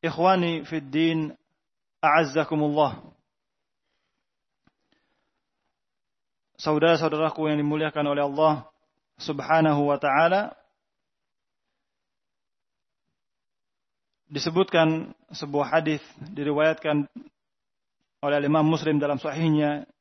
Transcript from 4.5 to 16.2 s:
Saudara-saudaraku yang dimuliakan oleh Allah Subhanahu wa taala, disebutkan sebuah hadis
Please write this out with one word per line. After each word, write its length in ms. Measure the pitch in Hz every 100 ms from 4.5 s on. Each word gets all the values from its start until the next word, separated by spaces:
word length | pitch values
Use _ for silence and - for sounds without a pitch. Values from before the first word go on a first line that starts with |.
| _ _ _ _ _ _ _ _ _ _ _ _ _ _ _ _ _ _ _ _
Saudara-saudaraku 960 | _ - 151 160 165 156 151 156 - 156
yang 80 | 151
dimuliakan 480 | 147 151 156 151 147
oleh 80 | 143
Allah 460 | 143 143 156 151 110 _ _ _ _ _
Subhanahu 720 | - 143 - 160 160 147 143
wa 80 | 143
taala, 560 | 147 139 165 190 208 - _ _ _ _ _ _ _ _ _ _ _ _ _ _ _ _ _ _ _ _ _ _ _ _ _ _ _ _ _ _ _ _ _ _ _ _ _
disebutkan 840 | 147 139 165 190 170 160 160 - - _
sebuah 440 | - 147 143 139 160
hadis 240 | 156 151 - -